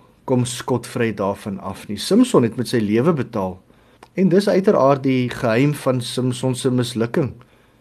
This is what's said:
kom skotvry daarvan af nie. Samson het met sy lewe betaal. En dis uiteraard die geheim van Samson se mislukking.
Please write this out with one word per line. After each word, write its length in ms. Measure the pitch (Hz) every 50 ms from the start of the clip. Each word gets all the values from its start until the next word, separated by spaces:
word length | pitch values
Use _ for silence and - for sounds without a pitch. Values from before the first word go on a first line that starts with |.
| - _ _ _ - -
kom 160 | 131 123 120
skotvry 600 | 123 - - - - 127 123 127 - - 127 117 113 101
daarvan 400 | 104 98 98 101 - - 107 95 95
af 280 | - 98 95 - - -
nie. 80 | 104 101
Samson 460 | - - - 247 254 - - 151 123
het 120 | 107 -
met 120 | 127 117 -
sy 100 | 127 120 107
lewe 300 | 98 107 113 131 180 170
betaal. 400 | 139 117 - - 104 95 92 90 92 _ _ _ _ _ _ _ - - _ -
En 140 | 180 190 175
dis 200 | 170 202 202 220
uiteraard 540 | 185 185 190 214 180 135 131 139 139 131
die 260 | 131 135 131 127 123 120
geheim 400 | - - 131 113 110 120 139 147 147
van 260 | - - 135 127 127 120
Samson 500 | - - 127 123 127 123 - - 131 123
se 160 | 123 - 131
mislukking. 640 | 123 123 120 120 - 110 113 117 - 180 139 104 85 - - _ _ _ _ _ _ _